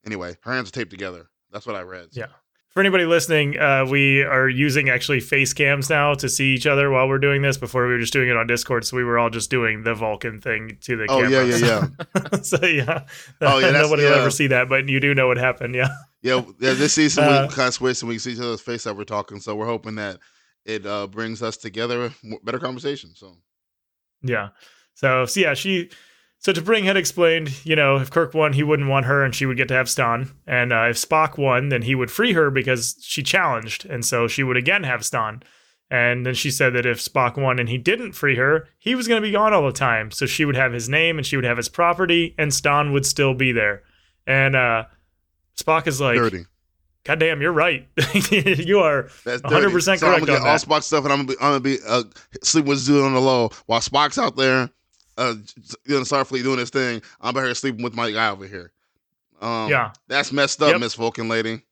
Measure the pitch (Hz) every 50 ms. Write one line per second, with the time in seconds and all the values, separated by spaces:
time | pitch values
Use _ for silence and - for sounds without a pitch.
0 | _ 107 107 95 87 87 90 _ _ 113 127 127 120 95 - 131 117 85 101 92
1 | 101 92 90 85 85 _ _ _ _ _ 98 98 - 120 107 95 90 90 92 90
2 | 85 _ _ 117 110 - _ _ _ _ _ _ _ _ _ 190 196 196 190 185
3 | 175 165 170 165 143 - 165 151 147 143 143 - 151 143 139 135 135 131 139 139
4 | 139 139 135 139 139 - - 131 131 131 127 127 143 147 131 151 139 135 123 120
5 | - - 143 127 - - 151 139 135 131 - - 147 139 143 139 135 139 160 147
6 | 143 147 143 - - 127 - - 139 135 131 123 120 151 139 139 139 139 135 127
7 | 131 135 135 131 139 143 139 139 139 139 135 139 127 117 - 127 123 123 123 120
8 | 117 110 - 139 127 123 123 117 117 117 120 117 - - 131 117 117 - 127 127
9 | 123 120 120 120 117 117 110 117 104 - 131 127 117 110 110 107 110 113 113 107
10 | 113 110 107 98 - 120 110 107 - 131 113 107 110 113 - - - - 123 113
11 | 110 104 135 131 131 131 135 131 127 123 120 117 117 117 113 104 160 135 - -
12 | 170 _ _ - - - - - - - - 147 175 180 165 139 123 131 165 156
13 | - - - - - - - _ 156 139 139 135 131 135 139 143 151 151 156 147
14 | 147 143 143 135 123 117 139 - 151 135 131 123 127 127 135 135 135 139 131 135
15 | 139 143 143 135 131 127 123 120 123 127 123 - 127 120 127 127 127 135 139 -
16 | - _ _ _ - 127 131 127 120 95 95 _ 120 131 131 127 147 147 - 156
17 | 151 147 - 143 147 147 143 139 135 143 - 139 131 127 120 - 127 127 123 -
18 | 123 117 117 110 - 127 120 113 123 120 113 101 - - 120 110 - 117 104 98
19 | 107 98 110 104 101 - 104 101 92 113 107 107 107 117 117 110 - 110 110 107
20 | 104 101 92 - _ _ _ _ _ _ _ _ _ - 110 107 98 101 104 104
21 | 101 98 95 110 113 113 113 104 120 113 107 - - 113 92 110 117 120 123 120
22 | 123 117 - _ - 107 110 - _ - - 123 - 127 127 123 - 143 143 135
23 | - 82 82 _ 101 95 87 85 _ _ _ _ _ _ _ _ _ _ _ _
24 | _ _ _ _ - 127 120 107 101 101 _ _ - - _ _ _ _ _ -
25 | - 135 127 131 127 120 - 196 180 156 139 131 - 190 190 180 170 - - -
26 | - _ _ _ _ _ _ _ - - 185 165 160 196 226 220 196 190 202 196
27 | 170 - - 175 175 165 165 165 160 143 131 - - 160 156 151 143 139 139 135
28 | 131 135 - 165 165 147 - 160 151 151 135 139 147 147 151 143 143 135 135 135
29 | 123 127 139 143 139 131 - - 139 135 127 120 131 120 131 131 127 123 - -
30 | 131 117 117 120 131 131 - _ _ - 135 123 120 123 120 113 113 117 117 -
31 | - - 160 156 156 143 - - 139 135 123 123 135 143 135 120 110 123 135 131
32 | 123 117 - - 220 247 196 165 156 143 135 135 117 131 127 120 117 - - _
33 | - - - 156 139 - - 196 180 151 127 113 113 113 - - - 190 151 120
34 | 113 - 131 120 117 113 - - 135 127 123 127 123 156 190 202 175 131 127 117
35 | 113 - - 123 110 107 110 123 _ _ _ _ _ _ _ _ _ _ 135 123
36 | 120 123 123 123 123 127 127 123 - 147 135 - 143 127 120 123 120 123 117 113
37 | - - _ 143 123 120 120 139 135 131 127 127 120 113 123 131 120 170 214 233
38 | 247 226 170 - - 143 131 117 131 139 156 160 160 _ _ _ _ 214 254 254
39 | 240 226 233 220 214 214 202 202 214 220 214 180 147 131 120 - 139 123 117 110
40 | 110 110 - - 143 120 - - 156 143 135 127 131 127 120 120 113 117 139 156
41 | 165 170 165 156 131 - 147 135 123 120 120 120 113 - - - 175 170 170 170
42 | 185 170 170 170 170 160 - - 156 147 139 - - 151 143 147 147 143 139 139
43 | 135 - - - 143 135 131 123 135 127 120 117 107 104 101 98 _ _ _ _
44 | _ _ _ _ _ - 135 135 135 135 135 131 127 120 117 113 110 - _ _
45 | _ _ _ _ _ _ _ _ _ _ _ - - - 160 160 143 160 143 131
46 | 143 131 117 120 120 113 95 90 85 _ _ _ _ _ _ _ _ _ _ _
47 | _ - 151 160 160 165 156 143 143 170 175 151 160 180 156 127 - _ _ -
48 | 139 - - 202 196 - - 196 143 196 185 139 170 165 202 202 180 156 147 135
49 | - - - - _ 120 123 123 123 135 151 - 208 196 175 175 - 190 190 180
50 | 160 156 180 160 160 147 139 135 123 139 151 151 - 139 156 151 - - 160 151
51 | 135 139 139 139 139 131 135 - 143 143 143 135 123 139 135 - - 107 113 123
52 | 117 101 _ - - _ - - - - - 160 147 139 143 139 127 135 147 143
53 | 135 135 135 127 131 135 131 123 117 107 - - _ - 113 117 - - 131 139
54 | 147 143 - 269 240 156 117 135 135 131 131 131 123 - _ _ _ _ _ _
55 | _ _ _ - 123 123 117 107 104 - - 123 _ 85 - _ _ 131 143 139
56 | 127 123 143 139 135 - 135 127 123 135 135 123 123 - - 139 131 123 117 110
57 | - - - _ - 117 127 135 131 127 120 - - 135 120 107 123 123 113 113
58 | 117 113 104 110 113 107 101 98 98 95 101 92 87 87 _ _ _ _ _ _
59 | _ _ _ _ _ _ _ _ 98 117 117 113 110 110 147 131 117 107 104 _
60 | _ _ 127 143 139 - 131 143 139 135 - - 156 147 131 110 120 113 - 117
61 | 113 117 113 - 113 113 113 113 110 113 113 131 _ _